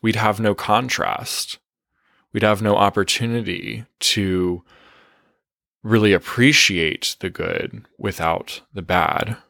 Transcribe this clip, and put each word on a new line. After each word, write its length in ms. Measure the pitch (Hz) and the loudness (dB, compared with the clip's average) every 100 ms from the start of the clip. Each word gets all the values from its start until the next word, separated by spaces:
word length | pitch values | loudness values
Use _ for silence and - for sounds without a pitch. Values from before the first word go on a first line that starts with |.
We'd 140 | 113 110 | 0 0
have 240 | 110 104 | 0 2
no 160 | 110 101 | 0 -2
contrast. 1040 | - 107 127 - - - 123 - - - _ _ _ _ _ _ _ | 0 0 0 -4 -2 -4 -6 -8 -8 -12 _ _ _ _ _ _ _
We'd 100 | 110 | -2
have 180 | 110 104 | 0 2
no 140 | 110 101 | 2 4
opportunity 1080 | 101 95 95 - 117 117 101 90 - 110 117 _ | 2 2 -2 -2 -2 -4 -4 -8 -8 -10 -12 _
to 640 | - - 95 92 90 87 _ _ _ _ _ _ _ _ _ _ _ _ | -2 0 0 0 0 -2 _ _ _ _ _ _ _ _ _ _ _ _
really 300 | 107 113 107 | 2 4 6
appreciate 1000 | - - - 127 147 - 92 80 - - - | 4 2 2 4 6 4 2 -2 -2 -6 -6
the 100 | 95 | -8
good 560 | 87 - 50 - 110 - _ | -6 -4 -4 -6 -10 -20 _
without 640 | 104 - 82 82 - - _ | -8 -2 0 -2 -4 -16 _
the 80 | 98 | -14
bad. 560 | 85 90 82 - - 113 _ | 0 2 2 0 -4 -8 _